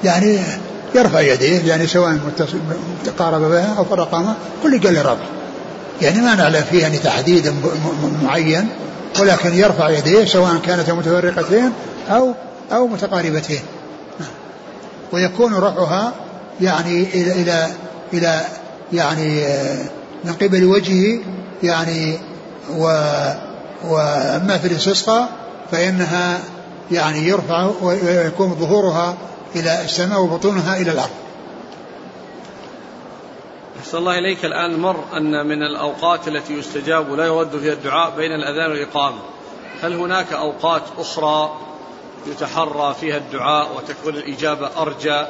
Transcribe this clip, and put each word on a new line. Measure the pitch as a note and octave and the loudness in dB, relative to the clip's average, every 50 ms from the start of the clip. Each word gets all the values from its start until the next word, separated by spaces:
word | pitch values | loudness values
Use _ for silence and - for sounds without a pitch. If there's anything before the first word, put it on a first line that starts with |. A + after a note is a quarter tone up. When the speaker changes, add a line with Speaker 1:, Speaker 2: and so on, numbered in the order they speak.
| - | 4
Speaker 1:
يعني | F#3 E3+ F3+ G3 G#3 G#3+ G3 F#3 - - - - - - - - - - | 4 4 6 6 6 4 4 2 -2 -4 -6 -8 -10 -10 -10 -10 2 4
يرفع | B3 B3 F#3+ C#3 B2+ | 6 6 6 6 6
يديه، | - C#3+ C3 B2+ C3 C#3+ F3 F3+ | 6 6 6 4 4 4 4 4
يعني | D#3+ D#3+ E3 D#3+ E3+ D#3+ | 4 4 4 4 2 4
سواء | - F3+ F3 E3+ | 4 4 4 6
متصل، | D#3+ D3+ D3 D3 D3 - D#3+ D3 - F3+ D#3+ D#3 D#3+ - - - - - - | 4 2 0 -4 -2 -2 -2 -2 -2 -4 -4 -4 -4 -6 -6 -8 -8 -6 -6
تقارب | - - - F3+ E3 D#3+ D#3 | -6 -2 0 0 2 2 2
بها | D#3 D#3 E3 E3+ F3 G#3 G#3+ G#3 | 2 4 4 4 4 2 2 0
أو | F3+ | 0
فرقهما، | F3+ G3+ F3+ E3+ - - E3 E3+ G#3 A3 - - - - - - | 0 2 0 0 0 0 0 0 0 -2 -2 -6 -10 -10 0 2
كل | D#4 C4+ A#3+ F3+ | 4 4 6 6
قال | G3 F3 D#3 C#3 | 4 4 6 4
رفع، | C3+ A#2+ - - - - - - - - - - - - - - - - - | 2 2 0 -2 -8 -10 -10 -10 -10 -12 -12 -12 -12 -12 -14 -14 -14 -6 0
يعني | - C#3+ E3+ A3 | 2 2 4 4
ما | A#3+ B3 A3+ | 6 6 6
نعلم | G3 E3+ D3+ D#3+ D#3 D3 - | 6 6 6 4 4 2 4
فيه | E3+ F3+ | 4 4
يعني | D#3+ D#3 D3+ C#3+ | 4 4 0 2
تحديد | - C#3+ A2+ - C3+ D3+ F3+ F3 D3+ D3 | 2 2 2 2 4 6 6 6 6 4
م-، | |
م-، | C#3+ C#3+ C3+ D#3+ E3 E3 D#3 - - D3+ D3 C#3 D3 D3+ D3 | 0 0 0 0 0 0 -2 -2 -2 0 0 0 0 0 0
معين، | C3 C3+ E3 D#3+ D#3 D#3 E3 G#3 A3 - - - - - - - - - - | 2 2 2 2 2 2 2 2 0 -2 -6 -10 -10 -10 -10 -12 -6 0 4
ولكن | G3+ G3 F3+ D#3+ - F3 E3+ | 6 6 6 4 4 2 4
يرفع | F3 G3+ G#3 F3+ D3 D#3+ D3+ | 6 6 6 6 4 2 2
يديه | D#3+ D3 C#3 D3 F3+ G#3+ A3 | 2 2 4 6 6 6 6
سواء | - - F#3 F3+ F3+ E3+ E3 | 6 6 6 6 6 4 2
كانت | D#3+ E3+ F3+ F3 E3 E3 | 2 2 2 2 2 2
متفرقتين | E3+ E3+ E3 E3 E3+ F3+ F3 F3+ F3 F3 E3 D#3 F3+ A3 B3 B3+ A3+ - - - - - - - | 2 0 2 2 2 4 4 2 2 0 0 4 4 4 4 4 0 -2 -8 -12 -12 -12 -2 2
أو، | G3 A#3 C4 C4 A#3+ - - - - - - - | 4 4 4 4 0 -2 -8 -16 -16 -16 -8 -2
أو | - A3+ B3+ A#3+ | 0 2 2 2
متقاربتين. | A3 E3+ F#3+ G3 G3 F3+ E3+ E3 D3+ D#3 D3 - D3+ C#3 - - - - - - - - - - - - E3+ - - - - - - - - - - - - - - - - - | 0 -2 -2 0 0 0 0 0 0 -2 -2 -2 -6 -6 -6 -10 -14 -14 -16 -16 -16 -16 -16 -16 -14 -12 -12 -12 -12 -16 -18 -18 -18 -18 -18 -18 -18 -18 -18 -18 -18 -18 -12 -6
ويكون | - F3 F#3 F#3 F#3 G3+ A#3+ A#3+ G#3+ | -2 0 0 0 4 4 4 4 4
رفعها | F#3+ F#3 G3+ F#3+ F3+ F3+ D#3 E3 F#3+ G#3 A#3+ B3+ - - - - - - - - - | 4 4 2 4 2 0 2 2 0 0 -2 -4 -6 -12 -14 -14 -16 -16 -16 -4 0
يعني | F3+ F#3 E3+ D#3 E3+ E3+ F3 F3 F#3 | 2 2 2 2 0 0 2 2 2
إلى، | F#3 F#3 F#3 F3 F3 | 2 2 0 2 2
إلى، | F#3 F#3 F3 E3+ F3 E3 D#3+ E3 - - - - - - - - - | 2 2 2 2 2 2 2 0 -2 -8 -12 -14 -14 -14 -12 -4 -2
إلى | F3 E3+ E3+ E3 D#3+ D#3+ - - - - - - - - - F3 | 0 2 2 2 2 0 -4 -8 -12 -14 -16 -16 -16 -10 -4 -2
يعني، | E3+ E3 C#3+ D#3 D#3 D#3+ D3+ D3+ D3+ D3 | 0 2 2 0 0 0 0 0 0 2
آه، | C#3+ C#3+ C#3 C#3 C3+ - C#3 B2+ - - - - - - - - | 0 0 0 0 -2 -4 -4 -6 -8 -10 -14 -14 -16 -16 -10 -8
من | E3+ E3 | -8 -4
قبل | E3 G3+ G3 F#3+ F#3 F#3 | 0 2 2 4 6 6
وجهه | F3+ F#3+ G3+ G3 - F#3+ F#3 F#3 G#3 A3+ A#3 - - - - - - - - - | 6 6 4 4 4 4 4 4 4 2 0 -4 -8 -10 -10 -10 -12 -10 -2 0
يعني، | E3+ E3+ E3 E3 E3 E3 E3 D#3+ D#3 D#3+ D#3+ - - - - - - - - - - D3 D#3+ | 0 0 0 0 -2 -2 -2 -2 -2 -4 -4 -8 -12 -16 -16 -16 -16 -16 -16 -12 -8 -4 0
و-، | D#3+ D#3+ D#3+ D#3 D3+ D3 D3 C#3+ C#3+ C#3 C#3 - - - - - - - - - - | 2 2 4 2 2 2 0 0 0 -2 -2 -4 -8 -12 -14 -14 -14 -14 -14 -10 -4
وأما | E3 D#3+ D#3 D3+ D3 D3 C#3+ C3 C#3+ - - F3+ G3 G3 F3 | 0 2 2 2 2 2 0 0 0 0 0 0 0 0 2
في | D3 F3+ | 2 0
الاستسقاء | E3+ D#3 - F#3+ G3 F#3 - - A3 A3+ B3 B3 - - - - - - - - | 0 0 2 2 2 2 2 2 2 2 2 0 -4 -10 -14 -14 -14 -16 -10 -4
فإنها | - E3 F3 F#3 F#3 F#3 F3+ D#3 E3 F3+ F3+ F3+ F3 F3+ F3 - - - - - - - - - | -2 0 0 2 2 0 0 0 0 0 0 0 0 -2 -4 -10 -14 -16 -16 -16 -16 -18 -6 -2
يعني | F3 E3+ D3+ D#3 D#3 D3+ D#3 E3+ | 0 0 0 0 0 0 0 2
يرفع | G3 G3 D3 C3 E3 E3 F#3 F#3+ G3+ F#3 | 2 2 0 0 0 0 2 0 0 0
ويكون | F#3+ F3+ F3 G3 F#3 F3 F3+ F3+ E3+ D#3+ D#3 - F#3+ F#3 E3+ D3 | 0 0 0 2 2 2 2 2 2 0 0 0 0 0 0 -2
ظهورها | E3 D3+ F#3+ G#3 G3 F#3 D#3+ E3 E3+ F3 F3+ F3+ - - - - - - - | 0 2 4 4 4 4 2 2 0 -2 -2 -6 -10 -14 -16 -16 -18 -8 -6
إلى | E3+ E3 E3 D#3+ F3 - | -2 0 0 0 0 0
السماء | C#3+ - - F3+ F#3 G#3 G3 | -4 -2 -2 0 0 2 2
وبطونها | F#3 E3+ D#3+ E3+ F3 G3 G3+ F#3+ F3 F3 F#3+ F#3 | 2 2 0 2 0 2 2 2 0 0 0 0
إلى | F3+ E3+ | 0 0
الأرض. | D#3+ C#3+ C3 - - - - - - - - - - - - - - - - - - - - - - - - - - - - - - - - - - - - - - - - - - - - - - - - - - - - - - - | 0 0 -2 -4 -6 -12 -16 -16 -16 -16 -16 -16 -16 -16 -16 -18 -18 -18 -18 -18 -18 -18 -18 -18 -18 -18 -18 -18 -18 -18 -18 -18 -18 -18 -18 -18 -18 -18 -18 -18 -18 -18 -18 -18 -18 -18 -18 -18 -18 -18 -18 -20 -20 -20 -20 -18 -18 -16
Speaker 2:
أحسن | - - - E3 | -14 -8 -6 -2
الله | E3+ F3+ F3+ F3 | 0 0 0 0
إليك، | F3 F#3+ F#3+ F3 - | 0 0 -2 -2 -2
الآن | D#3+ D#3+ D#3 E3+ F3 E3+ D#3+ | -4 -2 -2 -2 -2 -2 0
مر | E3+ F#3+ F#3 D#3+ D3 - - E3 | 0 0 0 -2 -4 -6 -4 -2
أن | D#3 D3+ D3+ D3 D3 D3+ | 0 0 0 0 0 -2
من | D3+ D3+ D3+ | -2 -2 -2
الأوقات | D3 D3 D3 C#3+ D3 C#3+ - - E3+ F3 D#3+ - D#3+ | -2 -2 -2 -4 -4 -4 0 2 2 2 2 0 -4
التي | D3+ D3 C#3+ - D3+ | -6 -6 -6 -6 -8
يستجاب | D3 C#3 - - D3 C#3 D3+ D#3+ D#3+ D#3 C#3 C#3 | -8 -8 -8 -8 -6 -2 0 0 0 0 0 -2
لا | C#3+ D#3+ | 0 0
يرد | E3 D#3+ D#3+ E3 D3+ C#3 D3 | 2 2 2 0 0 -2 -4
فيها | C#3+ D#3 D3+ | -2 -2 -2
الدعاء | C#3+ C3+ C#3 C3+ D#3 E3+ D#3+ C3+ D3 | -2 -2 -2 0 0 0 0 0 -4
بين | D#3 E3 | -4 -2
الأذان | D#3+ D3+ D3 C#3 C#3+ D#3 E3 D#3+ | -2 -4 -4 -4 -2 -2 -2 -2
والإقامة، | D3+ D3 C#3+ C#3+ - D3 C#3+ C#3 B2 G#2+ G2+ - - - - - - - - - - - - | -2 -4 -6 -4 -2 -2 -2 -2 -2 -6 -14 -16 -18 -18 -18 -18 -18 -18 -18 -18 -14 -8 -6
هل | E3 F3 | -6 -4
هناك | E3+ F3 F3 F#3 F#3 F3+ F3+ F3+ | -4 -2 -2 0 -2 -2 -2 -4
أوقات | C#3+ D3 D3+ D3 - - E3 E3 D#3 - - - - | -4 -4 -4 -6 -2 0 0 0 0 -2 -6 -10 -10
أخرى | E3 - - E3+ D#3 D3+ D3+ D#3 D3+ D#3 - - - - - - - - - - - - - - - C#3+ | -10 -8 -2 0 2 4 4 4 2 0 -4 -10 -14 -16 -16 -16 -18 -18 -18 -18 -18 -18 -18 -14 -12 -12
يتحرى | D3 C3+ D#3 C3 B2 D#3 E3 D3+ D3 D3 D3 C#3+ C3+ - | -8 -6 -8 -4 -2 -2 -2 -2 0 -2 -2 -2 -2 -4
فيها | D#3 D#3 D3 D3 | -4 -4 -4 -4
الدعاء | C#3 B2 - C3+ B2 C3+ D3+ D3+ D3 D3+ - | -6 -6 -8 -4 0 0 2 2 0 -2 -4
وتكون | C3 B2 - C#3+ - - D#3 D3+ | -10 -10 -10 -12 -8 -6 -6 -6
الإجابة | D3 - - C#3 B2+ D#3 D3+ D3+ C#3 C#3+ C#3 - - | -6 -8 -8 -8 -4 -2 -2 -2 -2 -4 -8 -4 -2
أرجى؟ | D#3+ D3+ C#3+ - B2+ D3+ D3 D3 D3 - | -4 -4 -4 -4 -2 0 0 0 -2 -4